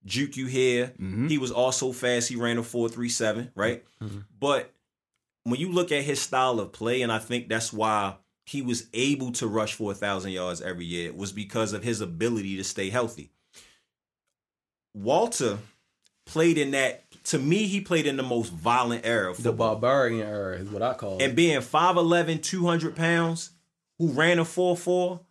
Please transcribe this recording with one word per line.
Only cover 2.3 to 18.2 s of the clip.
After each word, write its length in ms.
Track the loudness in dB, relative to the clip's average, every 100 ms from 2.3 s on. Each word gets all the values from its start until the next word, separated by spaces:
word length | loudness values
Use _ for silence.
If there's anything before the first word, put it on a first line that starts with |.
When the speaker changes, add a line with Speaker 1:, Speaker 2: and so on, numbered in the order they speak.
| -2
Speaker 1:
ran 220 | 0 0
a 40 |
four 260 | -2 -2 -2
three 200 | -2 -4
seven, 420 | 0 0 0 -6 -2
right? 260 | -2 -2 _ _
Speaker 3:
Mm-hmm. 200 | -12 -10 -14 _
Speaker 1:
But 340 | 0 0 -2 _ _ _ _ _ _ _
when 160 | -4 -2
you 140 | 0
look 180 | 0 2
at 140 | 0
his 160 | 0 -2
style 400 | 0 2 2 2
of 120 | -4
play, 300 | -4 -2 0
and 80 | 0
I 80 | -2
think 300 | -2 -6 -2
that's 240 | -4 -4
why 420 | -2 0 2 0 -6 _ _
he 180 | -10 -6
was 240 | -2 -4 -4
able 380 | -2 0 0 -2
to 160 | -4 -2
rush 260 | 0 -2
for 160 | -4 -6
a 40 | -4
thousand 340 | -2 -2 -4
yards 300 | -4 -4 -6
every 220 | -8 -8
year, 280 | -6 -6 -6
was 200 | -8 -10
because 400 | -8 -6 -2 -2
of 100 | -2
his 180 | -4 -4
ability 560 | -6 -2 -2 0 -4 -6
to 60 |
stay 260 | -6 -4 -2
healthy. 440 | -2 -2 -6 -20 _ _ -20 -20 _ _ _ _ _ _ _ _ _ _ _ _
Walter 640 | -6 2 2 2 0 -2 -2 -10 _ _ _ _ _
played 340 | -6 2 4 4
in 120 | 2
that, 300 | 2 0 -2 _ -12
to 140 | -2 0
me, 280 | 2 2 2
he 140 | -2
played 260 | 0 2 2
in 100 |
the 60 | 0